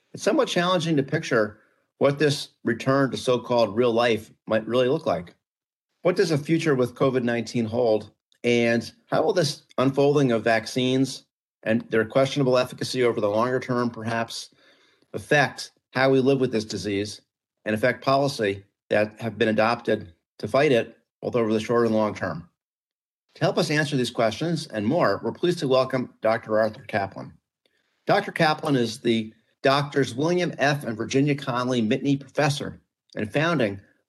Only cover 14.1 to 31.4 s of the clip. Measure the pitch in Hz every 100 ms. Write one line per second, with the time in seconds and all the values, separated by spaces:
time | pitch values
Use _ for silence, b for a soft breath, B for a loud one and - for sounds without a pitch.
14.1 | 113 113 - - b b b b b _
15.1 | 104 - 147 127 - - _ _ 127 135
16.1 | 135 127 135 127 110 104 101 98 101 104
17.1 | - _ _ _ _ 107 107 123 123 -
18.1 | 139 139 139 104 98 - _ - 107 107
19.1 | - 117 101 113 107 110 117 - 107 98
20.1 | - _ - 104 135 151 120 107 - _
21.1 | _ - 123 110 110 110 120 117 110 107
22.1 | 98 95 80 - _ _ _ _ _ _
23.1 | _ _ - 170 214 156 151 147 143 120
24.1 | - 113 101 165 160 - 110 104 170 120
25.1 | 98 113 113 175 170 135 131 127 127 -
26.1 | _ 110 113 113 107 110 107 - 107 98
27.1 | - - - _ _ _ _ _ _ -
28.1 | 190 196 - 160 151 160 135 117 - 120
29.1 | 113 110 b b _ 135 139 143 143 127
30.1 | 113 160 180 175 - 139 147 117 110 113
31.1 | 135 147 143